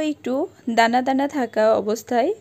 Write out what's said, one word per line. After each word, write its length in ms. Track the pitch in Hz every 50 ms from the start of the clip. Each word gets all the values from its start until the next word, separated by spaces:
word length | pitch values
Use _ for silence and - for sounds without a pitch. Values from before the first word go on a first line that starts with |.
| 311 302
একটু 220 | 294 - - 233 254 269 349 392 - - - - 226
দানা 240 | 226 226 226 233 254
দানা 260 | 254 262 269 262 277 285
থাকা 380 | 285 294 240 220 - 214 220 220 220 208
অবস্থায় 480 | 196 214 214 233 - - 247 233 247 339 440 -